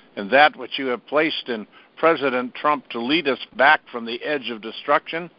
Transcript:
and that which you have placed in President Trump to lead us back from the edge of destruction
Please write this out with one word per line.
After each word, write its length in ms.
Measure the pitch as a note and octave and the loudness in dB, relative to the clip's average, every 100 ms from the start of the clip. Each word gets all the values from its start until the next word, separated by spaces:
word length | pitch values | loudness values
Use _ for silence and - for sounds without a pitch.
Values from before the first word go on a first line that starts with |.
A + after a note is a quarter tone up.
| _ - | _ -10
and 160 | G2+ | 2
that 240 | C3 D3+ C#3 | 6 6 4
which 240 | A#2+ - | -8 -6
you 80 | C3+ | -4
have 180 | A#2+ - | -4 -2
placed 420 | C#3+ D#3+ - - | 0 0 -2 -6
in 200 | A2+ G2 - _ - | -8 -8 -18 _ 0
President 580 | D#3+ D#3+ C#3 B2 B2 - | 2 2 0 -2 -4 -2
Trump 340 | D3+ D3 - | -2 -2 -4
to 100 | A#2+ | -8
lead 280 | A#2+ D#3+ C#3+ | -2 0 0
us 180 | B2 - A2 | -4 -6 2
back 260 | C3+ D3+ - | 4 4 0
from 140 | B2 A2+ | -10 -8
the 160 | A#2 | -8
edge 260 | C3 D3 A2+ | -6 -6 -6
of 100 | A2+ | -10
destruction 720 | A2 - - D3+ - E3 F3 | -10 -10 0 0 0 -8 -10